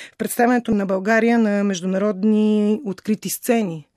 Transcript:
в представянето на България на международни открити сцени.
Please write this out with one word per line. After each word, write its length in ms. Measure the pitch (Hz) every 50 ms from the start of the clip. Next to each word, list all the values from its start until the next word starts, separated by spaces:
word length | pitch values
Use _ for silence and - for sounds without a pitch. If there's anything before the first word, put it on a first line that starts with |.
| - - -
в 20 | -
представянето 560 | - - - - 240 240 247 240 240 - 220
на 120 | 202 196
България 520 | 185 196 190 190 208 226 226 226 233 240 233
на 260 | 226 208 202 202 202
международни 1160 | 202 190 170 175 185 190 190 202 214 208 185 190 220 214 214 214 214 214 214 208 208 214 208 294
открити 460 | 202 180 - - - 220 - - 185
сцени. 560 | - - - - 240 233 214 180 165 160 143 _ _